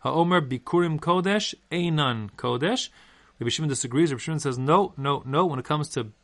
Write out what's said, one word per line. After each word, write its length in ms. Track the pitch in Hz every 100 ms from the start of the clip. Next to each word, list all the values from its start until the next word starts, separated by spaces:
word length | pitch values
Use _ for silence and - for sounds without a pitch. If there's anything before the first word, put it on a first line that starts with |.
Haomer 420 | - 147 170 180 143
bikurim 540 | 127 - 175 175 156
kodesh, 540 | 165 180 185 208 208 - _
einan 580 | - 175 156 139 117 104 -
kodesh. 520 | 123 123 160 254 - - - _ _ _
Rabbi 100 | 117
Shimon 200 | - 156
disagrees. 420 | 135 131 131 165
Rabbi 100 | 131
Shimon 200 | - 160
says, 180 | 147 123
"No, 340 | 131 170 196 -
no, 260 | 139 143
no." 220 | 131 143 180
When 120 | 139
it 60 |
comes 240 | - 151 147
to 180 | - 113 -